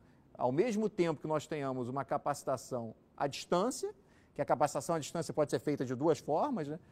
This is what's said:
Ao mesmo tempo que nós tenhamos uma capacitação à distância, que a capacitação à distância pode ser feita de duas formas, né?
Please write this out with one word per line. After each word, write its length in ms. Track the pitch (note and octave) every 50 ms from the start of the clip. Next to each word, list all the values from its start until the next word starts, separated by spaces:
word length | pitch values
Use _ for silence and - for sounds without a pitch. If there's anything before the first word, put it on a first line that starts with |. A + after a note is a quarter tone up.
| - - - _ _ _ -
Ao 180 | - - B2
mesmo 360 | C3 D#3 G#3 G#3+ G3+ G#3 A3
tempo 340 | G#3 - - E3+ E3 D3+ -
que 60 | -
nós 180 | D#3 D#3 D3+ -
tenhamos 440 | - E3 D3 C#3 C3+ C3 B2+ A#2+ A#2+
uma 160 | B2+ C#3 C3
capacitação 880 | - D3+ C3+ - D3 C#3 - - D3 C3+ B2 - - C3 A#2+ A#2 A2 - _ _ _ -
à 100 | - C#3+
distância, 640 | C#3+ - - - - F3+ F3 G3+ B3+ - - - G4+ - - - _ _ - _ _ -
que 80 | -
a 40 | C#3
capacitação 500 | - D3 B2 D3 C#3+ - D3 - - E3+
à 40 | D#3+
distância 340 | - - - E3+ D3+ - -
pode 180 | D#3 D3 -
ser 80 | D#3+ C3
feita 240 | - D3+ C#3+ - C#3
de 100 | A#2+ C3
duas 260 | A#2+ D3 E3+ D3 -
formas, 480 | - - D3 F3 A#3+ D4 B3+ F3+ D3
né? 120 | C#3 D#3 - - -